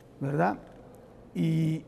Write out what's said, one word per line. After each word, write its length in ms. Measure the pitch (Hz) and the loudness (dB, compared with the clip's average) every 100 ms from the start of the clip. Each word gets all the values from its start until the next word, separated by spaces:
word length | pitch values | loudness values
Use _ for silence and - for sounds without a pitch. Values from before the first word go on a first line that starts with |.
| - - | -18 -6
¿verdad? 360 | 139 147 180 - - - - - - - - 180 | -2 2 2 0 -8 -20 -20 -20 -20 -20 -8 0
Y, 480 | 165 160 160 160 | 2 4 2 0